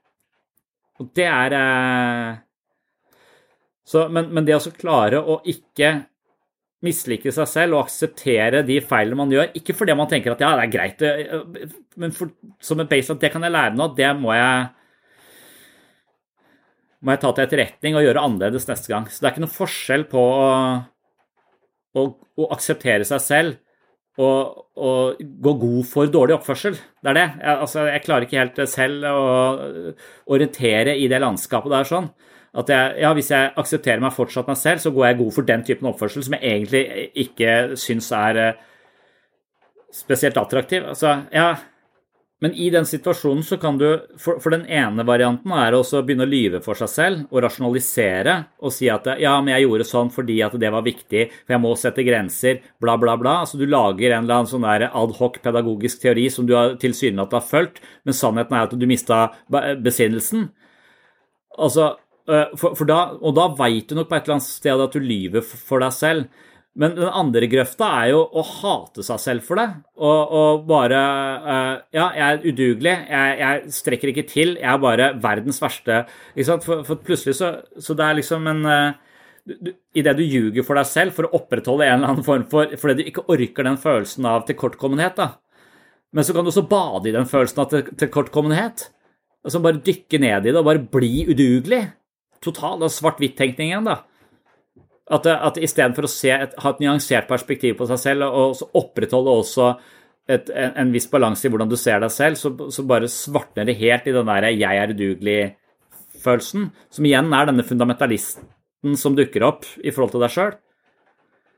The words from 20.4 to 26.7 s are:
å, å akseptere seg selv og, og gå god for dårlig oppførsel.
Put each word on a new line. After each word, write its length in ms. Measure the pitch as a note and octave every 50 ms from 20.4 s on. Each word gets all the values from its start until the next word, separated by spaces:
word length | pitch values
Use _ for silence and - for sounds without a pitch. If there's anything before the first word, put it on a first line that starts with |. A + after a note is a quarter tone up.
| C3+ C3+ C3 C3 C3 B2+ B2+ B2 B2 - _ _ _ _ _ _ _ _ _ _ _ _ _ _ _ _ _ _ _ _ -
å, 120 | C3+ C3+ C3+
å 420 | C3 _ _ _ _ - D#3 - C#3+ -
akseptere 480 | - - D3+ - - B2+ G#2+ G#2 G#2
seg 160 | - C#3+ C3
selv 420 | - - C#3+ D3+ E3 E3 B2+ - _ _ _ _ _ _ _ _ _ _ _ -
og, 460 | C3 C3+ C3+ C3+ C3 - - - - _ _ -
og 400 | C#3+ C3 C3 B2+ C3 C3 C3 -
gå 340 | D#3 C#3+ - - B2+ C#3+ D3 A#2+
god 240 | A#2 A#2+ A#2+ B2 B2
for 240 | - - D3 D3 D3
dårlig 260 | D3+ D#3+ B2+ C3+ D#3+ C#3+
oppførsel. 360 | - - C3 - - G#3